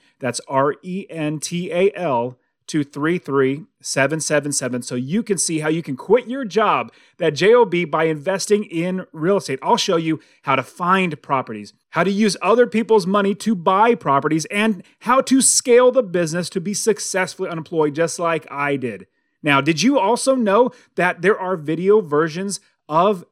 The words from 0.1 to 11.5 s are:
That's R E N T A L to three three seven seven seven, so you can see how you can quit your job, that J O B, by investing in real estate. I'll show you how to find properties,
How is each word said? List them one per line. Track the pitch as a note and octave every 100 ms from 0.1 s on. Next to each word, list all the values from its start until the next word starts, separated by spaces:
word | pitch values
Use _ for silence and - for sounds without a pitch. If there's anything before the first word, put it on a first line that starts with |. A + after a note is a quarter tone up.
| _
That's | B2 - -
R | C3+ C#3+ -
E | F#3 F#3 -
N | E3 D3+ D#3
T | - F3 F3
A | F3 G3 -
L | E3+ B2 A#2+ B2+ _ _ -
to | D#3+
three | C#3 C#3+ D3+ F3
three | - C#3 C3 C#3+ - _
seven | - C#3+ C#3 D#3
seven | - D3+ D3
seven, | C#3+ B2+ B2
so | -
you | B2 B2+ G3+
can | G#3+ F#3+
see | - D#3+
how | D#3
you | D#3+
can | D#3+ C3
quit | - A#3+ A#3+
your | C4+ A#3
job, | F3 G#3 D3 A#2 - _ -
that | E3
J | C#3+ F#3 A#3+
O | G#3+
B, | F3
by | E3 D#3
investing | D#3+ D#3 C#3+ F#3+ - G#3
in | G#3 E3 F3 F#3 -
real | E3 D#3+ G3
estate. | - C3
I'll | E3 A3
show | - E3+
you | D#3+ D#3 - _
how | - E3
to |
find | - - F3 F#3+ F#3 C#3+
properties, | - C3+ B2